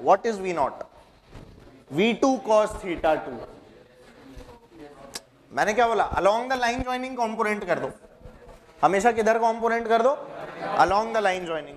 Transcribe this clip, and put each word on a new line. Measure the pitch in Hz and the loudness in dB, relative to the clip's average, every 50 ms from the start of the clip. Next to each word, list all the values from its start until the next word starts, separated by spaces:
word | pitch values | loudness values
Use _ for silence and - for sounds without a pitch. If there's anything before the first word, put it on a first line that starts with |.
| 123 | 2
What | 147 185 202 - | 4 4 4 2
is | 233 220 196 | 0 -4 -4
V | 190 185 175 | -4 -4 -2
naught? | 156 135 117 - - - - - - - _ _ _ _ - - - - - - - - - - - - - | 0 -2 -2 -2 -6 -14 -16 -20 -20 -20 _ _ _ _ -20 -20 -20 -20 -20 -20 -20 -20 -20 -20 -20 -16 -6
V | 135 151 202 233 226 | 0 2 2 2 2
two | 226 - 269 262 240 - | 2 2 2 2 0 0
cos | 214 220 214 214 - - - - | 2 4 4 4 2 -2 -6 -8
theta | 190 165 147 - 160 156 - | -6 -4 -2 0 0 0 0
टू। | - 147 123 113 104 - - - - - - - - - _ - - - - - - - - - - - - - - _ - 156 147 143 - - 143 - - - - _ _ _ _ - 110 | -2 -6 -10 -12 -12 -14 -18 -20 -20 -20 -20 -20 -20 -20 _ -20 -20 -20 -20 -20 -20 -20 -20 -20 -20 -20 -20 -20 -20 _ -20 -20 -20 -20 -20 -20 -18 -16 -16 -16 -16 _ _ _ _ -6 -2
मैंने | 131 160 196 214 | 0 0 2 2
क्या | 226 240 233 | 2 2 2
बोला? | 226 202 165 135 - | 2 0 0 0 0
Along | 151 170 196 208 233 247 254 | 0 2 2 2 2 0 -2
the | 262 254 | -2 -2
line | 247 233 240 254 254 | 0 -2 -2 -2 -4
joining | 254 254 254 254 262 262 | -4 -6 -6 -6 -6 -6
component | 247 233 220 220 214 226 214 208 202 185 | -4 -4 -4 -2 -2 -2 -2 -2 -2 -2
कर | 180 160 - | -2 -2 -2
दो। | - 135 - - - - - - - - - - - - - - - - - - - | -4 -6 -10 -12 -20 -20 -20 -20 -20 -20 -20 -20 -20 -20 -20 -20 -20 -20 -2 0 2
हमेशा | 156 185 196 190 240 226 | 2 4 4 4 4 4
किधर | 226 214 214 226 233 | 4 4 2 2 4
component | 226 226 226 233 226 226 226 233 233 220 | 2 0 0 0 0 0 0 0 0 2
कर | 226 226 226 | 2 4 4
दो? | 262 294 - - - - - - - - - - - - 143 | 4 2 0 -4 -12 -14 -14 -14 -14 -12 -10 -6 -2 2 4
Along | 156 175 190 208 226 226 220 | 4 4 4 2 0 0 0
the | 220 202 | 0 2
line | 190 185 185 180 | 0 0 0 -4
joining। | 165 165 156 143 143 143 | -6 -6 -6 -8 -10 -12